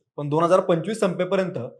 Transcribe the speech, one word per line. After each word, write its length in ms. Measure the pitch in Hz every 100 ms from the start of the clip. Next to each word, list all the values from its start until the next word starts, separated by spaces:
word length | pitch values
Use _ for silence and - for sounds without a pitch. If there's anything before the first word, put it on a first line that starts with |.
| _ -
पण 120 | 147
दोन 140 | 156
हजार 160 | 170 190
पंचवीस 380 | 190 170 170 220
संपेपर्यंत 580 | 196 175 180 196 180 131 120